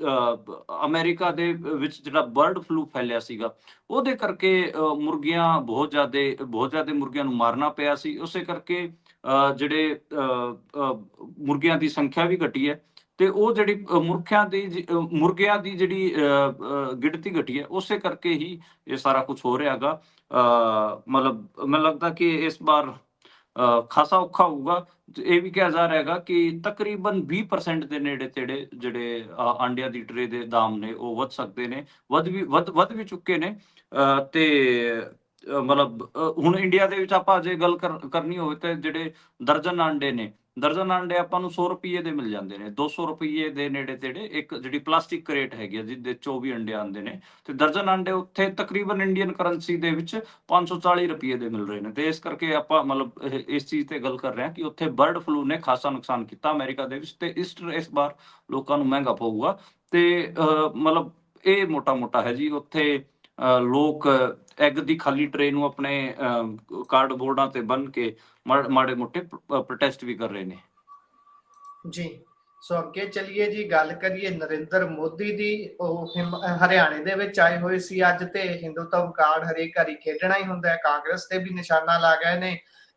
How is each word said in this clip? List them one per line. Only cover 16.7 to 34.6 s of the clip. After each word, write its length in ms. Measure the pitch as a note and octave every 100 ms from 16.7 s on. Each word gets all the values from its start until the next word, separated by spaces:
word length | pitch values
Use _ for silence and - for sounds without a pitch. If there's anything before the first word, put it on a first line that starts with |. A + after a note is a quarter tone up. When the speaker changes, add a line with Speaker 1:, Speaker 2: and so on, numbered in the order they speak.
| C#3 C3+
Speaker 1:
ਗਿਣਤੀ 480 | B2+ C#3+ D#3+ E3 E3+
ਘਟੀ 180 | - B2+
ਹੈ, 60 | -
ਉਸੇ 340 | F#3+ F#3+ G#3
ਕਰਕੇ 300 | F3+ F3 F3
ਹੀ 320 | D#3+ E3 F3 - _ -
ਇਹ 100 | C3
ਸਾਰਾ 260 | C#3 C3+
ਕੁਛ 220 | C3 C3+ B2+
ਹੋ 140 | B2+
ਰਿਹਾ 180 | D3 B2+
ਗਾ। 240 | C#3 D#3+ _ _ _
ਅਹ, 720 | B2+ A#2+ A#2+ A2+ A2 G#2+ G2+ -
ਮਤਲਬ 380 | C3+ C3 A2 G2+ - C3+
ਮੈਨੂੰ 220 | D3+ D#3
ਲੱਗਦਾ 220 | D3+ E3+
ਕਿ 360 | E3 E3+ D#3+ D#3+
ਇਸ 160 | D#3+
ਵਾਰ, 320 | D#3+ D3+ C3 - _ _ _ _ _ -
ਅਹ, 220 | B2 A#2
ਖਾਸਾ 360 | A#2 - D#3 F#3+
ਔਖਾ 300 | F3+ F3+ F3+
ਹੋਊਗਾ। 380 | D3 C3+ F3 F3 _ _ -
ਤੇ 80 | -
ਇਹ 160 | F3
ਵੀ 80 | F#3
ਕਿਹਾ 200 | F3+ F3+
ਜਾ 200 | D#3+ E3+
ਰਿਹਾ 80 | D#3+
ਹੈਗਾ 200 | C#3+ F3+
ਕਿ 440 | F3 F3 E3+ E3
ਤਕਰੀਬਨ 580 | G3+ G#3 G#3 G#3 G3 G3
ਵੀਹ 240 | C3 F3+ A3
ਪਰਸੈਂਟ 380 | F#3+ - D#3+ C#3+
ਦੇ 140 | D3
ਨੇੜੇ 280 | C#3+ C#3 C3
ਤੇੜੇ 400 | C3+ B2+ C3+ C3+
ਜਿਹੜੇ, 520 | B2 B2 A#2+ A#2+ A#2 A2
ਅਹ, 120 | A#2
ਆਂਡਿਆਂ 480 | A#2+ B2 B2 B2 C3
ਦੀ 120 | A#2+
ਟਰੇ 260 | G#2 A#2+ A#2+
ਦੇ 180 | A#2+ A#2
ਦਾਮ 320 | A#2 A2+ G#2+
ਨੇ 160 | G#2+
ਉਹ 220 | A2+ A#2+ A#2
ਵੱਧ 140 | C3
ਸਕਦੇ 380 | - A#2+ G#2+ A#2+
ਨੇ, 180 | C3 D3 _ -
ਵੱਧ 160 | C#3+ E3
ਵੀ, 160 | F#3+
ਵੱਧ, 260 | E3+ D3+ F3
ਵੱਧ 220 | E3 F#3+
ਵੀ 120 | A3+
ਚੁੱਕੇ 340 | G3+ F3+ - F3
ਨੇ। 220 | F3 G#3+ _ _ _
ਅਹ, 300 | C3+ C#3 C#3
ਤੇ, 800 | C#3 D#3+ D#3 D3